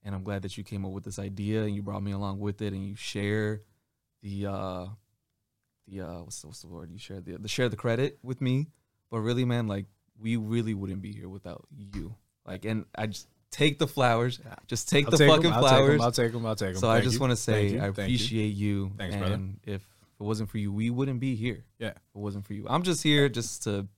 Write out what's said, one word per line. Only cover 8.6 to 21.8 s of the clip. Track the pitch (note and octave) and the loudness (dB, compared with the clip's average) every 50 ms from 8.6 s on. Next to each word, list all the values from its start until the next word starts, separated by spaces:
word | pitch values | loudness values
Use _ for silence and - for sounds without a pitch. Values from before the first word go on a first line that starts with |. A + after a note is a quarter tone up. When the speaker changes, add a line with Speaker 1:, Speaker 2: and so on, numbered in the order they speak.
| D3 D#3+ _ _ _ _ _ _ _ _ | 0 -4 _ _ _ _ _ _ _ _
Speaker 1:
But | - A2+ | -6 -2
really, | G#2+ A2+ B2 A#2+ B2+ | 0 0 2 2 2
man, | B2 A#2+ A#2+ A#2 G#2+ | 2 2 0 0 0
like, | G2+ G2+ G2 - _ _ _ _ _ _ | -2 -4 -4 -8 _ _ _ _ _ _
we | G#2+ A2 A#2 | -4 -2 0
really | A#2 A2 G#2+ A2+ A#2 A2+ A2 A2 | 0 0 0 0 0 0 0 -2
wouldn't | G2 G2 F#2+ F#2+ G2 | -4 -4 -6 -6 -6
be | F#2 G2 G2+ | -8 -10 -12
here | G#2 - F#2+ | -12 -12 -14
without | F#2+ G2 _ F2+ E2+ - - _ - - | -14 -14 _ -14 -14 -14 -16 _ -20 -20
you. | G2+ G2 G2 G2+ - F2 A2+ - _ _ _ _ _ | -18 -14 -10 -10 -10 -10 -12 -14 _ _ _ _ _
Like, | - F#2 F#2+ - | -12 -12 -8 -4
and | G#2+ A2 A2 - - _ | -2 -2 -2 -4 -6 _
I | - A2 A2 | -6 -6 -6
just | G2 - - _ _ _ _ _ | -6 -8 -12 _ _ _ _ _
take | - - C#3+ D#3 C#3+ - | -2 2 2 2 4 2
the | D#3+ C3 | -2 -2
flowers. | - - C3 B2 A#2 A2+ A#2+ B2+ A#2+ - - | 2 2 4 4 4 4 2 0 -2 -6 -12
Speaker 2:
Yeah. | B2 - - _ _ | -16 -18 -18 _ _
Speaker 1:
Just | - A#2 - - | -4 -4 -2 2
take | - C#3+ D3 | 4 4 4
Speaker 2:
I'll | C#3+ | 6
Speaker 1:
the | - D#3 | 6 8
Speaker 2:
take | D3 C#3+ | 10 10
'em, | D#3 D#3 | 10 8
Speaker 1:
fucking | D#3+ E3+ D#3 | 8 4 4
Speaker 2:
I'll | A#2 C3 | 6 8
take | C3+ | 8
'em, | C3 C3 C3+ | 8 8 8
Speaker 1:
flowers. | C3+ D3 D3+ | 8 6 6
Speaker 2:
I'll | A#2 B2 | 6 4
take | A#2 - B2 A#2 A2+ | 4 4 2 2 0
'em, | A#2+ A#2 | -2 -2
I'll | A2+ A2 G#2 | -2 -2 -2
take | G#2+ F#2+ | -2 -2
'em. | F2+ | 0
Speaker 1:
So | F#2 F#2 A#2 | 2 4 6
I | A2+ | 6
Speaker 2:
Thank | A2+ G#2 | 6 6
Speaker 1:
just | B2+ A#2 | 4 2
Speaker 2:
you. | A#2 | 2
Speaker 1:
wanna | C#3+ B2+ B2 A2+ | 4 2 2 2
Speaker 2:
Thank | - - A2+ G#2+ G#2 G2+ | 2 2 4 4 4 4
Speaker 1:
say | G2 | 2
Speaker 2:
you. | A2+ | 2
Speaker 1:
I | G#2 | 0
Speaker 2:
Thank | G2+ G2 G2+ | -2 -2 -2
you. | G2+ | 0
Speaker 1:
appreciate | G2 B2 A#2+ G2+ C3+ A#2+ A2 G#2+ G#2+ G#2 | 2 2 2 2 0 0 0 0 0 0
you. | G2+ G#2 G#2 G2+ G2+ G2 F#2+ G2 G2+ | 0 0 0 0 0 0 -2 -4 -6
Speaker 2:
Thanks, | G#2 F2+ F#2+ | -6 -4 -4
brother. | G2+ F#2 F2+ G2+ | -2 0 0 0
Speaker 1:
And | F#2+ F#2+ F#2+ G2 G#2+ _ | 0 -2 -6 -8 -10 _
if | - G#2 G2 G2 _ _ _ _ _ _ _ | -8 -8 -8 -8 _ _ _ _ _ _ _
it | G#2 | -4
wasn't | G#2 A2 G#2+ A2+ G2 | -2 -2 -2 -2 -4
for | - A2+ | -4 -4
you, | G#2 G2+ G2 | -2 -2 -2
we | G#2 A2 A#2 | 0 0 0
wouldn't | A#2+ A#2+ C#3 C#3 C3+ A#2+ | 0 0 -2 -2 -2 -2
be | A#2+ C3+ C3 | -2 -2 -2
here. | G#2+ A2 B2 A2 - - _ _ | -2 -2 -4 -6 -6 -10 _ _
Speaker 2:
Yeah. | _ | _